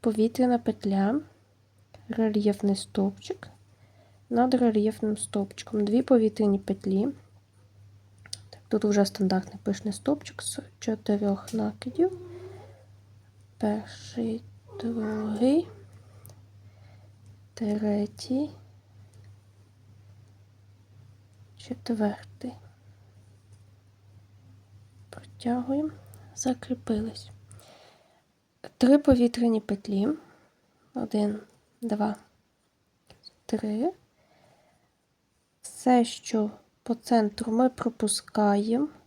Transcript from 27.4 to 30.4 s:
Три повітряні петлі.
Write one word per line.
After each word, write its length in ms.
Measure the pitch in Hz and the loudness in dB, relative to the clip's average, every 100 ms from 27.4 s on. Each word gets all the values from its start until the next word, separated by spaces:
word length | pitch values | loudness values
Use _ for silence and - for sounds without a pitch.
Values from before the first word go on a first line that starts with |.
| - - - - - _ _ _ _ _ _ _ - _ | -20 -20 -20 -20 -20 _ _ _ _ _ _ _ -20 _
Три 200 | 247 285 | 6 6
повітряні 640 | 285 247 240 240 233 220 | 6 6 4 2 0 0
петлі. 480 | 214 202 - 196 208 311 - - | -2 -6 -2 0 0 -2 -8 -20